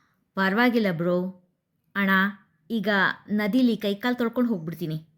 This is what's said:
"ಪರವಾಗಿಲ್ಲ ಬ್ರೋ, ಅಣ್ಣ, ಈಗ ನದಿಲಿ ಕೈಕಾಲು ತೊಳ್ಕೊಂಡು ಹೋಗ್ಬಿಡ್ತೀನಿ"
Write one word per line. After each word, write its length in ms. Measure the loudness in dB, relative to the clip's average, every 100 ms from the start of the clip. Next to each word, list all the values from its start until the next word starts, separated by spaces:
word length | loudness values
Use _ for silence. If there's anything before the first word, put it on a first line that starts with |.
| _ _ _
"ಪರವಾಗಿಲ್ಲ 580 | -2 0 2 2 2 0
ಬ್ರೋ, 380 | 0 0 0 -2 -8 _ _ _ _ _ -2
ಅಣ್ಣ, 140 | 2 4 2 -2 _ _ -8
ಈಗ 180 | -4 0 2 2 -2 -4
ನದಿಲಿ 460 | -2 0 2 2 2
ಕೈಕಾಲು 380 | -2 -2 -2
ತೊಳ್ಕೊಂಡು 360 | -2 -2 -2 -2
ಹೋಗ್ಬಿಡ್ತೀನಿ" 560 | -2 -6 -8 -6 -6 -10